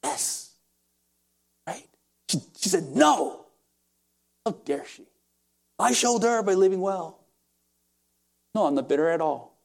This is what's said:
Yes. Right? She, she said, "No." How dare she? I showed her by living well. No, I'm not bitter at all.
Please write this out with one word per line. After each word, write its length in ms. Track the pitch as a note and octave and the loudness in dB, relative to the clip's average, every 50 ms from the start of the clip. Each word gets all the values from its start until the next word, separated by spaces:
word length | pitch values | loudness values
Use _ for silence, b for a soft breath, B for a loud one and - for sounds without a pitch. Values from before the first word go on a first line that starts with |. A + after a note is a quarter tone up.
| - | -2
Yes. 500 | - - - - - - - - - _ _ _ _ _ _ _ _ _ _ _ _ _ _ _ _ _ _ _ _ _ _ _ | -4 -4 -4 -4 -6 -6 -8 -12 -18 _ _ _ _ _ _ _ _ _ _ _ _ _ _ _ _ _ _ _ _ _ _ _
Right? 220 | - - - - _ _ _ _ _ _ _ _ - | -14 -14 -14 -14 _ _ _ _ _ _ _ _ -6
She, 100 | - C#3+ - - _ - | -6 -6 -6 -8 _ -8
she 100 | - G3 | -6 -2
said, 260 | F#3+ F3 D3 C3 C3 | -2 -2 -2 -2 2
"No." 500 | B3+ D3+ D3+ D3 - D#3 - - - - _ _ _ _ _ _ _ _ _ _ _ _ _ _ _ _ _ _ _ _ | 4 6 6 6 4 0 -6 -6 -12 -20 _ _ _ _ _ _ _ _ _ _ _ _ _ _ _ _ _ _ _ _
How 60 | A3+ - - - | -8 -8 -8 -6
dare 220 | - C#3+ C#3 - | -6 -6 -6 -6
she? 180 | - - - - _ _ _ _ _ _ _ _ _ _ _ _ _ _ - | -12 -20 -20 -20 _ _ _ _ _ _ _ _ _ _ _ _ _ _ -2
I 140 | A#3+ A#3+ B3 | 0 0 2
showed 280 | - - A#3+ A#3+ A3+ | 2 2 2 2 2
her 220 | F#3 A#3 A#3+ A3+ G#3+ | 2 2 2 2 0
by 100 | G3+ F#3+ | 0 4
living 260 | F#3 G3 F#3+ F#3+ F#3 | 4 4 4 4 2
well. 460 | F#3 G3 G3 F#3 E3+ D#3+ - _ _ _ _ _ _ _ _ _ _ _ _ _ _ _ _ _ _ _ _ _ _ _ _ _ _ _ _ | -2 -4 -4 -6 -8 -12 -14 _ _ _ _ _ _ _ _ _ _ _ _ _ _ _ _ _ _ _ _ _ _ _ _ _ _ _ _
No, 140 | E3+ D#3+ D3+ | 0 0 2
I'm 80 | C#3+ | 2
not 120 | C3+ C3 - | 0 0 0
bitter 220 | C#3+ C#3+ D#3 E3 | 0 2 2 0
at 100 | E3 D#3+ | 0 0
all. 380 | E3 D#3 C#3 B2+ - - _ _ _ | -2 -2 -4 -4 -10 -18 _ _ _